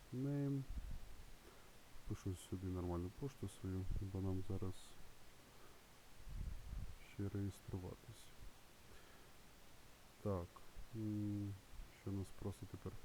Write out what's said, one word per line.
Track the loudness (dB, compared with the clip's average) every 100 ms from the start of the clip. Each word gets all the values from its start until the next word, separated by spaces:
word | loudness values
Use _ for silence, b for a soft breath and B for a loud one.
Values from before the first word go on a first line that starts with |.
| -2
name. | 2 4 6 6 6 4 2 2 0 -2 -4 -6 -10 B B B -12 -8 -4 0
Пишу | 0 0 -2
сюди | -2 0 2
нормальну | 4 4 4 2
пошту | 0 -2 0 -2
свою, | 0 2 4 6 4
бо | 4 4
нам | 6 6 6
зараз | 4 4 0 -4 -6 -8 -8 -12 -12 -14 B B B -16 -16 -12 -8 -4 0 0 0 -2 -2 -2 -4 -6
ще | 0 2
реєструватись. | 4 2 2 -2 -2 -2 -4 -8 -10 -10 -8 -8 -8 -12 -14 -12 B B B B -14 -14 -14 -12 -12 -12 -14 -14 -2
Так, | 4 4 2 -4 -8 -4 -4 0
м, | 4 4 4 4 2 -2 -6 -6 -6 -4
що | 2
нас | 2 2 0
просить | -2 -2 -4
тепер? | -4 -4 -2